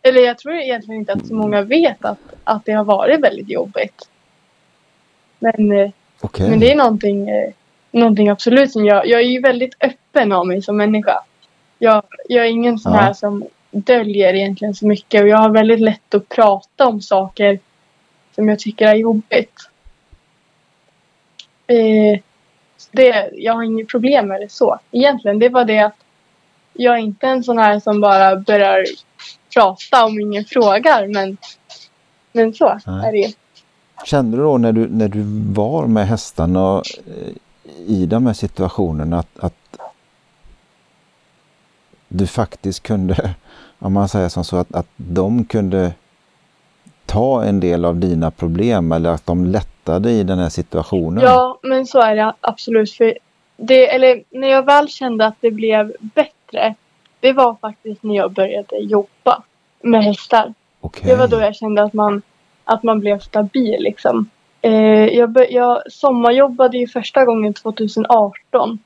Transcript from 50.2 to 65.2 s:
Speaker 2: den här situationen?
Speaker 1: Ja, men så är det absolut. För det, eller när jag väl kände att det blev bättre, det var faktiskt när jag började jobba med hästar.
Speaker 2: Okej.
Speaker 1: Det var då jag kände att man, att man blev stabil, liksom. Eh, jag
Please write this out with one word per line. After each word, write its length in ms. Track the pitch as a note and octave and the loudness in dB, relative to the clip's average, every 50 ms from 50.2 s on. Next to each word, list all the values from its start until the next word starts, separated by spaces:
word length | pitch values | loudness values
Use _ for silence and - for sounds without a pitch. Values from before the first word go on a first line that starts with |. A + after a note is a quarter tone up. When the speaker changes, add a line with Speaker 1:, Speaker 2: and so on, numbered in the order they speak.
| G2+ | 0
Speaker 2:
den 160 | F2+ F#2+ F2+ | -2 -2 -2
här 100 | F2+ E2 | -2 -4
situationen? 760 | - - - _ - E2 D#2 - - F#2+ E2+ D#2+ F3+ G#3 C4 | -4 -6 -10 _ -6 -6 -6 -2 -4 -4 -2 -2 -2 0 2
Speaker 1:
Ja, 340 | B3+ B3+ B3+ B3+ B3+ B3+ - - | 4 4 4 2 0 -4 -10 -6
men 240 | C4 C4 C4 C4 | -4 -2 -2 -4
så 140 | B3 - C4+ | 0 2 2
är 160 | A#3 A3 G#3+ | 2 2 2
det 160 | G#3+ G#3+ A3 A3 _ | 0 -2 -2 -4 _
absolut. 520 | - - G#3 - - - A3+ A3 G#3+ G3+ - | -6 -6 -6 -6 -8 -2 0 0 0 -2 -2
För 260 | - A#3 A3+ - - _ _ _ _ _ _ _ | 0 0 0 0 -4 _ _ _ _ _ _ _
det, 380 | _ A3+ A3+ C4 C4 B3+ A#3+ - | _ 0 4 6 6 6 6 4
eller 280 | B3+ C4 C4 B3 A3+ - _ | 2 4 4 4 2 -2 _
när 180 | - B3+ C4+ C4+ | -12 -6 -2 2
jag 140 | C4+ C4 C4 | 2 2 4
väl 220 | C#4 C#4+ D4 D4 D4 | 4 4 4 4 0
kände 380 | - - C4+ B3+ A#3 G#3+ A3+ | -6 -8 -8 -6 -2 0 0
att 80 | A3 G#3+ _ | -2 -2 _
det 100 | - A#3 | -2 -2
blev 420 | A3 G#3+ A3 A3 A3 G#3+ G#3+ G#3+ - - | -2 -2 -2 0 0 0 0 -2 -6 -16
bättre, 760 | A3 G#3+ _ D4+ D#4 - _ _ _ _ - - - A3 G#3+ _ _ _ _ _ _ _ _ _ | -18 -6 _ -2 -2 -2 _ _ _ _ -6 -4 -4 -4 -4 _ _ _ _ _ _ _ _ _
det 120 | - B3+ C4+ | 0 0 4
var 220 | C4+ C4 A#3+ A3+ G#3+ | 4 2 2 0 -4
faktiskt 420 | - G#3+ G#3+ _ _ A3 G#3 G3+ - | -12 -14 -14 _ _ -16 -16 -12 -8
när 120 | G#3+ G#3 | -4 -2
jag 160 | G3+ F#3+ F#3+ F#3+ | -2 -2 -4 -2
började 440 | G3 F#3+ F#3+ - G#3 G3+ _ - G#3 | -2 -4 -2 -4 -8 -10 _ -8 -8
jobba 640 | G#3 G3+ G#3+ G3+ G3+ - _ _ _ B3+ - - - _ _ _ _ _ _ _ - | -6 -2 -2 -2 -2 -2 _ _ _ 0 0 0 -4 _ _ _ _ _ _ _ -2
med 220 | A#3 A#3 A3 G#3+ | 2 2 4 4
hästar. 500 | G#3 G#3 - - - - A3+ A3 A#3+ A3 _ _ _ _ _ | 2 -2 -4 -4 0 0 0 0 0 -8 _ _ _ _ _
Speaker 2:
Okej. 220 | - - - - - | -16 -16 -16 -8 0
Speaker 1:
Det 100 | B3+ B3+ | 2 2
var 120 | B3+ B3+ B3 | 4 4 2
då 120 | A#3 A3+ | 2 0
jag 140 | A3 G3+ G#3+ | 0 -2 -2
kände 260 | - A3+ G#3+ G#3 G#3 G#3 | -4 -6 -4 0 0 0
att 100 | G#3 G#3 | 0 0
man, 300 | G#3+ G#3 G#3 G3+ G3+ - _ _ _ _ _ _ _ _ | 0 0 0 -2 -4 -8 _ _ _ _ _ _ _ _
att 180 | - A3+ G#3+ - | -4 -4 -2 0
man 180 | A#3 A3 G#3+ | -2 0 0
blev 180 | G3+ G#3 G3+ G3+ | 0 -2 -2 -4
stabil, 640 | - - - G#3+ G#3 G3+ _ C4+ B3+ G#3+ G#3+ - - | -4 -6 -4 -4 -4 -2 _ -2 -2 -2 -2 -2 -4
liksom. 480 | G#3 G#3 - - - B3 A#3 G#3+ A3 _ _ _ _ _ _ - | -4 -6 -4 -4 -2 -2 -2 -4 -6 _ _ _ _ _ _ -2
Eh, 440 | A#3 A3 G#3+ G#3+ A3 G#3+ G#3+ G#3+ | 0 2 4 4 4 4 4 4
jag 240 | - - A#3 | 4 4 2